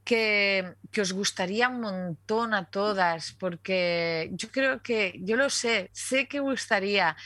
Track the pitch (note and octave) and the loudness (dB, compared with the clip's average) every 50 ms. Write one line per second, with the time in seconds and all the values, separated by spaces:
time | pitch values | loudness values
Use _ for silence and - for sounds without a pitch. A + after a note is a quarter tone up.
0 | _ - A#3+ A3+ A3 G#3+ G#3+ G3+ G3+ G3 G3 F#3+ F#3 F3+ - - - - - A3 | _ 0 2 2 2 2 2 4 4 4 2 2 0 -4 -8 -16 -16 -6 -2 -2
1 | G3+ F3 F#3 F#3+ G3+ - - - F#3 F3+ G3+ A3 A#3+ B3+ B3+ B3 A3+ G#3 F#3+ F#3 | 0 0 -2 -2 -2 -2 -2 -2 -2 -2 0 2 0 0 0 -2 -4 -4 -4 -4
2 | F3+ F3 D#3+ - _ - G#3+ A3+ A#3 A3+ A3 G3 F3 - - G3 G3+ G#3+ G#3 F#3+ | -4 -6 -6 -6 _ -2 0 0 0 0 -2 -2 -2 -4 -2 -2 0 0 2 2
3 | F#3 E3+ E3 D#3+ - - - - F#3+ F#3 E3+ E3+ - - F#3+ F#3 F3+ F3 E3+ E3+ | 2 2 0 -2 -6 -10 -8 -6 -6 -4 -4 -6 -4 -2 0 2 2 2 0 0
4 | E3+ E3 E3 D#3+ D#3+ - F#3 E3 - A3 - C4 C4+ C4+ C4 A#3 - - A#3 A3 | 0 0 0 -2 -4 -4 -6 -8 -10 -4 -2 0 0 0 0 -2 -2 -2 0 0
5 | G3+ F#3 F3 - F#3 F#3 A3 A#3+ C#4 C4+ - - - A#3 A3+ G#3 F#3 - - - | 0 0 -2 -4 -2 0 2 2 2 2 0 0 0 0 0 0 -2 -4 -8 -10
6 | - - B3+ C4 C4 - - C#4+ C#4 C4+ C4 - - - A3+ G3 F#3+ G3+ G3+ G3+ | -4 0 0 0 0 0 -2 -2 -2 -2 -2 -2 0 2 2 2 2 2 2 4
7 | F3+ E3 D#3 - - | 4 2 0 -2 -8